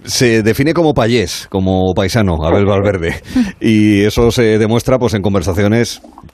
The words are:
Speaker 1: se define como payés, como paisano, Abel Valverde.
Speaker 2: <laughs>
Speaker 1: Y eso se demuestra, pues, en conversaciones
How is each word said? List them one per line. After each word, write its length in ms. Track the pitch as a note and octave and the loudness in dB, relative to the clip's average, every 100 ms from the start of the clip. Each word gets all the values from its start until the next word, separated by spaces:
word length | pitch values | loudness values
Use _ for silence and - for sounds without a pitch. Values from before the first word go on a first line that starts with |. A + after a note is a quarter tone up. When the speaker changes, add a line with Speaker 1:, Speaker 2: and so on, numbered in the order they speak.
Speaker 1:
se 380 | - - B2 A2+ | -8 -2 2 2
define 320 | G#2+ G#2+ D3+ | 0 0 0
como 180 | E3+ D#3+ | 0 0
payés, 540 | C#3+ B2+ A#2+ F2 - - | 0 0 0 -2 -8 -6
como 460 | G2 F#2+ F#2 F#2 F2+ | -4 0 0 0 0
paisano, 400 | F#2+ A#2 G2 D#2 | -2 0 0 0
Abel 220 | D#2 F#2+ G2+ | 0 0 2
Valverde. 480 | G2+ G#2 F#2 E2 E2 - C4 | 0 0 -2 -4 -6 -4 -2
Speaker 2:
<laughs> 220 | G3+ - | -2 -2
Speaker 1:
Y 440 | A#2 A2 G#2+ G2+ | 0 2 4 2
eso 260 | G#2 B2 A#2 | 2 2 0
se 280 | A#2 A2+ A2 | 2 2 2
demuestra, 400 | G#2+ A2+ - B2+ | 0 0 0 0
pues, 160 | A#2+ | 0
en 80 | G#2+ | -2
conversaciones 800 | G2 G2 E2+ E2+ G2+ A#2 A#2 - - - - | -2 -2 -2 0 0 0 -2 -6 -18 -20 -12